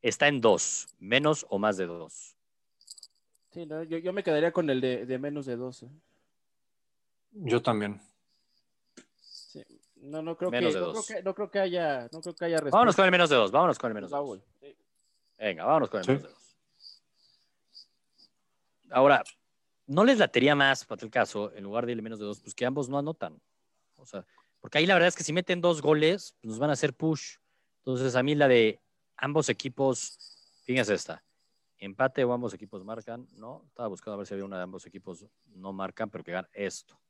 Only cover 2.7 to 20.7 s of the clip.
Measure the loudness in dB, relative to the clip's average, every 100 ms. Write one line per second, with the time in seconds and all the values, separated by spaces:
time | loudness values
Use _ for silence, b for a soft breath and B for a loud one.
2.7 | _ _ -20 -20 _ _ _ _ -16 -12
3.7 | -10 -8 -6 -4 -4 0 2 2 2 0
4.7 | 0 0 -2 -4 -6 -6 -8 -8 -8 -8
5.7 | -12 -20 -20 _ _ _ _ _ _ _
6.7 | _ _ _ _ _ _ -10 -2 0 0
7.7 | -2 -4 -8 _ _ _ _ _ _ _
8.7 | _ _ -20 _ _ _ -20 -20 -20 -20
9.7 | _ _ _ -12 -10 -8 -4 -2 0 0
10.7 | 0 -4 -6 -8 -6 -6 -6 -4 -2 -2
11.7 | 0 -2 -2 -6 -12 -14 -6 -2 -2 4
12.7 | 6 6 6 4 6 6 6 6 4 4
13.7 | 2 -4 -6 -6 -6 -6 -10 _ _ -20
14.7 | -20 _ _ _ _ _ _ -6 -2 0
15.7 | 2 0 -4 -2 -2 -2 _ _ _ _
16.7 | _ -20 -20 _ _ _ _ _ _ _
17.7 | -20 -20 _ _ _ _ _ _ _ _
18.7 | _ _ 6 6 6 2 _ _ _ _
19.7 | _ -4 4 4 6 4 4 4 4 4